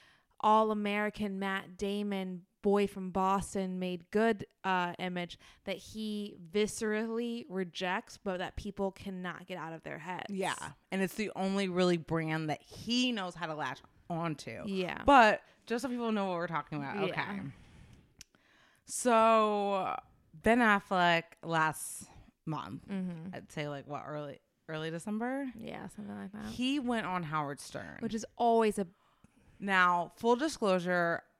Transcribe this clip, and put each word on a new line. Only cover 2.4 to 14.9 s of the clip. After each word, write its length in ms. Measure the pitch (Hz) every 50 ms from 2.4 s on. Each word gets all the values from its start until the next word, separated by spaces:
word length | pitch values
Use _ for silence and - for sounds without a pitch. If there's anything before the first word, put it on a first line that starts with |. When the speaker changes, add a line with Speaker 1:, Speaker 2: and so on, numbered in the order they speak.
| 180 _ _ _ -
Speaker 1:
boy 180 | 202 202 202 202
from 260 | 190 - 196 185 185
Boston 680 | 170 190 190 190 196 196 - - - 196 190 185 185 180
made 320 | 185 180 180 170 - _
good, 340 | - 208 226 226 220 196 - - _ _ -
uh, 260 | 190 185 180 180 175 - -
image 400 | 185 180 180 180 175 170 - - - - - _ _
that 140 | 202 185
he 580 | - - - - 220 220 214 208 208 202 202 - - 175 160
viscerally 960 | 170 208 214 202 - - 226 214 214 214 226 226 226 233 240 233 233 233 -
rejects, 720 | 285 180 190 185 170 - - 185 180 185 226 - - -
but 220 | - - 196 185 180
that 180 | 180 - -
people 340 | - - 202 - - 196 190
cannot 540 | 190 - - 196 190 180 185 180 156 - 180
get 100 | - 185
out 140 | 170 156 165
of 120 | 165 156 -
their 160 | 147 139 151
heads. 260 | 151 180 180 160 - -
Speaker 2:
Yeah. 240 | 202 190 190 156 - - 151 151 - - _ _
And 100 | 185 190
it's 120 | 190 180 -
the 160 | - 208 - -
only 340 | 175 190 190 190 202 196 185
really 260 | 175 180 185 180 175
brand 520 | 165 - - 165 165 160 160 156 160 156 151
that 120 | 143 -
he 500 | - - - - - 220 240 247 254 254 233
knows 220 | 202 185 175 175
how 100 | 170 175
to 100 | 156 156
latch 240 | 151 143 127 139 - - _ _ _ _ -
onto. 540 | 170 160 170 165 147 - - 120 113 90 -
Speaker 1:
Yeah. 360 | 202 190 185 180 165